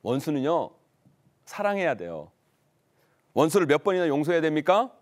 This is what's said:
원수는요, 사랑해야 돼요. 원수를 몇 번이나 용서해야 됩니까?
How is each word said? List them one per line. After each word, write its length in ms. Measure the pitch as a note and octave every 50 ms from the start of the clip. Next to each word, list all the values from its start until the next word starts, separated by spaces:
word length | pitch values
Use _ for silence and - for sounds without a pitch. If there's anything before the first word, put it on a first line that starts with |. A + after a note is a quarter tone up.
원수는요, 680 | _ G2+ B2 C3+ C3+ E3 D3+ C#3 B2+ D3 E3+ D#3+ A2 - - _ _ _ _ _ _ _ _ _ _ _ _ _ _
사랑해야 500 | - - - G3+ G3+ G3+ G3 F#3 D#3+ C3
돼요. 360 | G2 F2+ E2+ E2 D#2 D2 E2 _ _ _ _ _ _ _ _ _ _ _ _ _ _ _ _ _ _ _ _ _
원수를 320 | A2+ D3 D#3+ D#3 G3+ F3+
몇 180 | C#3 D3 D3+ -
번이나 240 | G3+ F#3 F#3 F3 D#3+
용서해야 320 | C#3 C#3+ D3+ D#3 F3 E3
됩니까? 520 | D#3 D#3+ D3+ D3+ D3+ - F#3 G#3 B3 B3+ - _